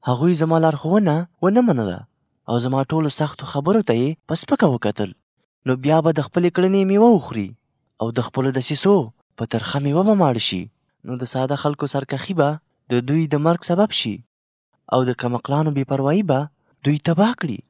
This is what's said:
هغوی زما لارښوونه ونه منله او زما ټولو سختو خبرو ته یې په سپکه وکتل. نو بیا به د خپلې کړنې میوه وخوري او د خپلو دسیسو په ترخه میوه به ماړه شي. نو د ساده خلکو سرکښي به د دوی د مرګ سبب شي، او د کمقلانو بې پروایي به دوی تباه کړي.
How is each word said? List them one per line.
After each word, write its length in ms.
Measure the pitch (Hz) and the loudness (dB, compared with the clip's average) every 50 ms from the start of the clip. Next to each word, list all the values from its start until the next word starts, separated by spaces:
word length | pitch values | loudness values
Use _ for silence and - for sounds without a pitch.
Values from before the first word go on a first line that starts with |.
| - | 0
هغوی 300 | - 123 120 147 175 180 | -2 0 2 2 2 2
زما 220 | 151 160 160 165 165 | 2 0 2 2 2
لارښوونه 560 | 160 160 151 143 - 156 185 214 208 175 147 160 175 - _ _ | 2 2 0 0 -2 0 2 2 2 2 0 0 -2 -6 _ _
ونه 200 | - 185 202 247 | 0 2 2 4
منله 380 | 247 233 165 123 110 98 87 92 110 _ _ _ _ _ _ _ _ | 4 2 2 0 0 -4 -6 -8 -12 _ _ _ _ _ _ _ _
او 80 | - 117 120 | -4 -2 -2
زما 240 | 117 127 131 135 135 | 0 0 0 -2 -2
ټولو 280 | _ 156 160 160 147 - | _ -2 -2 -2 -2 -2
سختو 320 | - 156 147 - - - - | -2 -4 -4 -4 -12 -14 -8
خبرو 300 | - 143 139 165 208 226 | -6 -4 -2 2 0 0
ته 120 | 202 - 117 | 2 2 0
یې 380 | 117 123 143 160 _ _ - | 0 0 -2 -4 _ _ -6
په 80 | 160 170 | -6 -6
سپکه 260 | - - 294 - - 165 | -2 -2 0 2 4 2
وکتل. 420 | 127 113 - 104 107 - 104 92 87 _ _ _ _ _ _ _ _ _ _ | 2 2 -2 -4 -2 -2 -6 -6 -6 _ _ _ _ _ _ _ _ _ _
نو 100 | 131 127 | -4 -4
بیا 220 | 131 127 143 156 160 151 | -2 0 2 2 4 4
به 60 | 165 | 2
د 140 | 160 156 139 | 0 0 -4
خپلې 220 | - _ 180 175 175 170 | -4 _ 0 0 0 0
کړنې 260 | - 180 190 190 196 196 | 0 0 2 2 0 0
میوه 240 | 190 196 202 220 240 | 2 2 4 6 6
وخوري 360 | 233 175 - - - 110 101 92 113 _ _ _ _ _ _ _ _ _ | 4 4 2 -4 -6 -6 -6 -8 -10 _ _ _ _ _ _ _ _ _
او 80 | 113 113 | -6 -4
د 140 | 117 123 117 | -2 -4 -4
خپلو 240 | - - 131 131 135 131 | -4 -4 -2 -2 -2 -2
دسیسو 400 | 131 123 - 151 143 - 190 202 190 127 110 - _ _ _ _ | -2 -4 -4 -4 0 2 4 4 4 2 -2 -10 _ _ _ _
په 140 | - 113 - | -10 -8 -4
ترخه 280 | - 113 - - - 143 139 | -4 -4 -4 -2 -4 -2 -2
میوه 180 | 143 143 165 190 | 0 0 2 2
به 80 | 214 220 196 | 2 4 4
ماړه 220 | 175 143 120 113 - | 4 2 2 0 -2
شي. 140 | - - 92 87 110 _ _ _ _ _ _ _ | -2 -4 -4 -8 -10 _ _ _ _ _ _ _
نو 140 | - 127 123 | -12 -10 -10
د 100 | 127 117 | -8 -6
ساده 280 | - 131 131 131 143 143 | -4 -4 -2 -2 -4 -2
خلکو 260 | - 147 147 - 147 | -2 -4 -2 -2 -6
سرکښي 480 | 139 - 139 135 - - 135 - - 190 170 | -4 -4 -6 -4 -4 -8 -8 -6 -6 0 2
به 100 | 143 143 151 156 _ _ _ _ _ _ | 2 2 0 -4 _ _ _ _ _ _
د 160 | 123 123 123 | -2 -2 0
دوی 160 | 127 143 160 160 | 0 0 0 0
د 160 | 151 151 147 147 | 0 0 0 2
مرګ 240 | 160 170 170 - - | 2 0 0 0 -2
سبب 260 | 175 180 208 208 - - | 2 2 2 0 0 -4
شي، 160 | - 117 101 - - _ _ _ _ _ _ _ _ _ _ _ _ - - | -4 -4 -8 -8 -12 _ _ _ _ _ _ _ _ _ _ _ _ 0 0
او 60 | 131 131 | 2 2
د 80 | 123 120 - | 0 -2 -2
کمقلانو 540 | - 123 123 120 - - 139 147 156 156 147 | -4 -4 -4 -4 -4 -2 -2 0 0 0 0
بې 160 | 139 135 - | -2 -2 -2
پروایي 320 | 139 135 135 139 156 202 214 170 | -2 -2 0 2 2 0 2 2
به 80 | 135 131 147 147 _ _ _ _ _ _ _ | 0 0 0 -4 _ _ _ _ _ _ _
دوی 140 | 139 147 147 _ | -2 -2 0 _
تباه 260 | 165 165 160 202 226 247 - | -2 2 2 2 2 2 -2
کړي. 180 | - 151 107 - _ | -6 -6 -6 -8 _